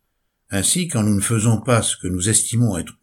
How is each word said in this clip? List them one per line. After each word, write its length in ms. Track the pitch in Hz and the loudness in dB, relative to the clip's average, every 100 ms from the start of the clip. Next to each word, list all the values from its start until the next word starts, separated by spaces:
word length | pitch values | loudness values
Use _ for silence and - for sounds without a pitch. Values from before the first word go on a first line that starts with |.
| _ _ _ _ - | _ _ _ _ -6
Ainsi, 380 | 98 - 175 170 | -2 0 0 -2
quand 160 | 120 | 0
nous 100 | 107 | 2
ne 80 | 101 | 2
faisons 400 | 98 113 117 110 | 0 0 2 2
pas 220 | 127 117 | 2 2
ce 140 | 110 - | 0 -4
que 100 | 92 | -6
nous 220 | 90 95 | -4 0
estimons 480 | 107 - 113 117 87 | 0 0 0 0 0
être 200 | 80 - | -6 -4